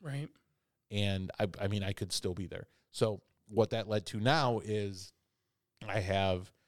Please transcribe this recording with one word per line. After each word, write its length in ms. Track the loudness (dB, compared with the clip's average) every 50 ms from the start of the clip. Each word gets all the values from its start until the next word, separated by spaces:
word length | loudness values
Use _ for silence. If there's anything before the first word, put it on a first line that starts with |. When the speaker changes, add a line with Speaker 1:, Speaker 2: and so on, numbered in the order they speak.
Speaker 1:
Right. 280 | -10 -8 -8 -8 -8 -10 _ _ _ _ _ _ _ _ _ _ _ -4
Speaker 2:
And 400 | -2 0 0 2 0 -2 -2 -4 -2 -2
I, 80 | -2 -2 -2 -2
I 80 | -2 -2
mean, 140 | 0 0 -2
I 80 | -2
could 180 | -4 -4 -4 -4
still 220 | -4 -2 -2 -2 -4
be 120 | -4 -6
there. 200 | -8 -8 -10 -12 _ _ _ _ _
So 300 | 0 2 2 2 2 -2 _ _ _ _ _ -2
what 220 | 4 4 4 4
that 180 | 2 -2 -2 0
led 180 | -2 -2 -2
to 140 | -2 -4 0
now 400 | 4 4 4 6 4 4 2 0 0
is 480 | 0 -2 0 -2 -2 -6 -8 -14 -16 _ _ _ _ _ _ _ _ _ _ _ _ _ -12 -6
I 140 | -2 -2 0
have 500 | 0 2 2 4 4 4 2 0 -2 -8 _ _ _